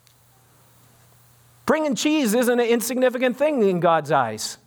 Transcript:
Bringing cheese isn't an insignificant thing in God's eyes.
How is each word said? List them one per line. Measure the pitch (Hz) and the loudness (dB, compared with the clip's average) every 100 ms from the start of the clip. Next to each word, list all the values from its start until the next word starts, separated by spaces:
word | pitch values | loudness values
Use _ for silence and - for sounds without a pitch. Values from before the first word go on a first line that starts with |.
| _ _ _ _ _ _ _ _ _ _ _ _ _ _ _ _ - | _ _ _ _ _ _ _ _ _ _ _ _ _ _ _ _ -2
Bringing | 302 302 220 | -2 0 -2
cheese | 302 311 240 | 0 0 0
isn't | 233 240 240 | 0 0 0
an | 233 | 2
insignificant | 233 240 254 254 240 254 254 | 0 0 0 0 0 -2 0
thing | 302 285 | 0 2
in | 196 175 | 0 2
God's | 170 160 147 | 2 2 2
eyes. | 147 113 107 - - | 0 0 -4 -10 -12